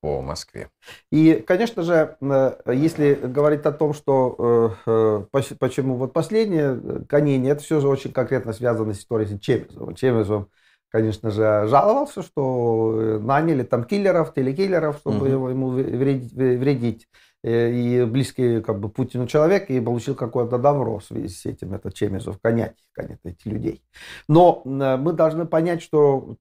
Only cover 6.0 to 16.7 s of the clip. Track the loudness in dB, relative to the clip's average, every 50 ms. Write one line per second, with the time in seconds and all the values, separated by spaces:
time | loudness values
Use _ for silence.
6 | -4 -4 -2 -2 -2 0 0 0 0 2 2 0 0 0 -2 -2 -6 -8 -8 -8
7 | -6 0 2 2 4 4 2 2 2 2 0 -2 -2 -2 0 2 2 2 2 0
8 | -2 -6 -2 -2 -2 0 0 -2 -2 -4 -6 -2 -2 0 0 0 -2 -4 -4 -8
9 | -8 -4 -2 -2 -2 -2 -4 -8 -2 0 0 0 0 -6 -16 -14 -12 -12 -8 -2
10 | 0 2 2 2 2 0 -2 -4 -4 -8 _ _ _ _ _ _ _ _ -2 0
11 | 0 0 -2 -4 -4 -4 -2 2 2 4 4 2 2 4 4 4 4 4 2 2
12 | 0 -4 -6 -12 -12 -10 -6 -4 -2 -2 -2 0 0 0 2 2 2 0 0 0
13 | 0 -2 -2 -2 -2 0 0 2 2 2 0 0 0 -2 -2 -2 -2 -2 -2 0
14 | 2 2 2 2 0 -2 -2 -2 -2 -2 -2 -2 -2 0 0 0 0 -2 -4 -6
15 | -4 -4 -2 0 0 0 0 0 -2 -4 -4 -4 -2 -2 -2 -2 -2 -2 -2 -2
16 | 0 0 0 -2 -4 -8 -4 0 2 2 2 2 2 0